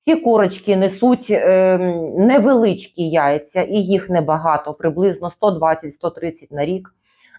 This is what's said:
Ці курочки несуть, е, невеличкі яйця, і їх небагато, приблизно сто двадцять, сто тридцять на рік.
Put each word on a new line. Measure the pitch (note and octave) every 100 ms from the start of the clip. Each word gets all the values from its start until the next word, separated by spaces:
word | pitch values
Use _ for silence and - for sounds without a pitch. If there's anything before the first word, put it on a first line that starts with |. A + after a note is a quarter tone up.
| -
Ці | D#4+
курочки | A#3+ A3 G3 F#3+ - F#3+
несуть, | F#3+ F#3+ B3 B3 -
е, | G3+ E3+ F#3 F#3 F#3 F3+ E3+ D#3+ D3+
невеличкі | G#3 C4+ A3+ B3+ A3+ F#3 - - E3
яйця, | D#3+ C#3+ D3 - F#3
і | - G#3
їх | F#3 F#3+ F#3
небагато, | F3+ D3+ D#3 E3 D3 -
приблизно | D3+ E3 D#3 F#3+ F#3+ F3
сто | - G#3+
двадцять, | F3 D#3+ D#3+ D#3
сто | - F3
тридцять | E3+ E3+ E3 -
на | D3 D3+
рік. | F#3+ F#3+ _ _ _ _